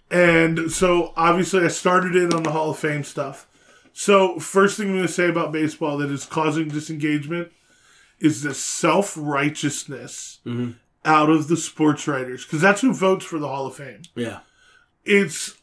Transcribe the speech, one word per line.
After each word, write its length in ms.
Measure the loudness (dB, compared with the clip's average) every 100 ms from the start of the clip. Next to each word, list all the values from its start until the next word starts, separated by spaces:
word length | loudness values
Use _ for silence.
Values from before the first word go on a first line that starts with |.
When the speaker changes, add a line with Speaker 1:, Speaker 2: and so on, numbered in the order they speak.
| 0
Speaker 1:
And 600 | 4 6 6 4 2 -2
so, 420 | 0 2 2 0 2
obviously, 480 | 2 4 2 2
I 60 | 2
started 460 | 2 2 4 4 2
in 180 | 2
on 100 | 0
the 80 | -2
Hall 200 | -2 -2
of 80 | -2
Fame 240 | -4 -4
stuff. 440 | -6 -8 -8 -10 -20 _ _ _ _
So, 460 | -12 -10 -4 -4 -4
first 380 | -4 0 0 0
thing 120 | -4
I'm 60 | -4
gonna 120 | -4
say 200 | -2 -2
about 220 | -2 -4
baseball 460 | -4 -4 -4 -6 -4
that 100 | -4
is 140 | -6 -6
causing 420 | -4 -2 -2 -4
disengagement 840 | -6 -8 -6 -2 -2 -4 -8 -8 _ _ _ _ _ _ 0
is 220 | 0 0
the 100 | -4
self-righteousness 1900 | -6 -6 -2 2 2 0 -4 -4 -2 -2 -2 -4 -4 -10 -12 -14 -16 -16 -14 -8
Speaker 2:
Mm-hmm. 260 | -6 -6 -10 _ _ 2
Speaker 1:
out 240 | 4 6
of 180 | 4 2
the 100 | -2
sports 500 | -2 2 2 2 -2
writers, 380 | -4 -4 -10 -6
'cause 160 | 2
that's 200 | 4 6
who 120 | 2
votes 320 | 4 2 2 -2
for 140 | -6
the 80 | -4
Hall 180 | -4 -6
of 80 | -10
Fame. 260 | -16 -18 -14 -8
Speaker 2:
Yeah. 240 | -8 -10 -18 _ _ _ _ _ 4
Speaker 1:
It's 500 | 4 4 -2 -10 -8